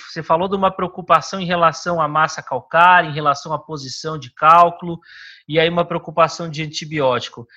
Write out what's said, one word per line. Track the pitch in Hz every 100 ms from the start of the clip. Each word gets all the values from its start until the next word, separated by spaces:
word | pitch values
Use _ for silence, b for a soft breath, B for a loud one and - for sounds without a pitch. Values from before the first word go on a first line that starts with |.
| -
cê | 170
falou | 151 165 190
de | 196
uma | 190
preocupação | 185 180 190 180 160 - 190
em |
relação | 175 175 165 156 180 170
à | 147
massa | 151 156 -
calcária, | - 127 - 165 175 180 160
em |
relação | 147 147 139 170
à | 151
posição | - 151 131 - 156 156
de | 123
cálculo, | - 156 170 175 170 175 170 B B B B B
e | 156
aí | 165
uma | 170
preocupação | 170 170 170 160 156 - 170
de | 147
antibiótico. | 156 - 151 156 135 120 - - -